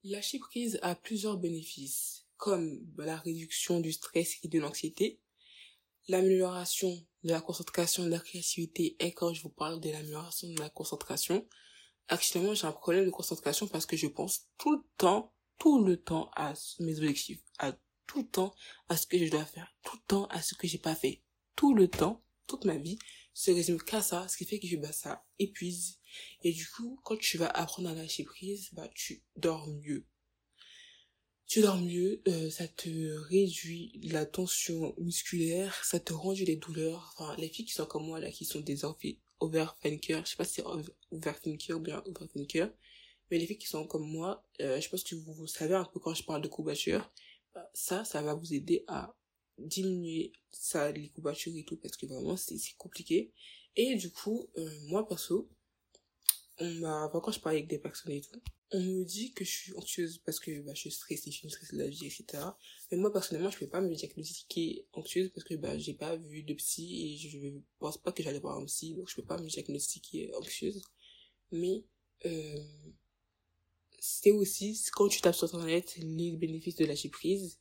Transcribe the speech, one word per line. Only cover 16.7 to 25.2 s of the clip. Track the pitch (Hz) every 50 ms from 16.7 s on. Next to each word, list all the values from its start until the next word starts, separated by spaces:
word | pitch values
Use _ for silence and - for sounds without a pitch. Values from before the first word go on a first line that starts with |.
| - -
mes | 170 160 156 151
objectifs, | 156 151 143 - - - - 165 _ - _ -
à | 147 135 127 - _ _ _ _ _
tout | - - 285
le | 233 -
temps | - 190 185 202 - - - - - - _ -
à | 170
ce | 165 - -
que | - 180
je | 170 156
dois | 151 151 151
faire, | - - 165 170 - _ _
tout | - - -
le | - _
temps | - 196 196 202
à | - - 170
ce | - - -
que | - - 170
j'ai | 160 160
pas | - 160 160
fait, | - - - - - _ _ _ _ _ _ _
tout | - 294 285 262
le | 208 185 175
temps, | - - 156 180 226 - _ _ _ _ _
toute | - - - -
ma | 190 156
vie | 143 143 165 196 226 - - - - - _ _
se | - - 196
résume | 180 175 165 175 175 165
qu'à | - - - 214
ça, | 202 - 180 175 185 185
ce | -
qui | - 180
fait | - 214 208
que, | - 175 175
bah, | 151 147 151
ça | 156 - - 147 - -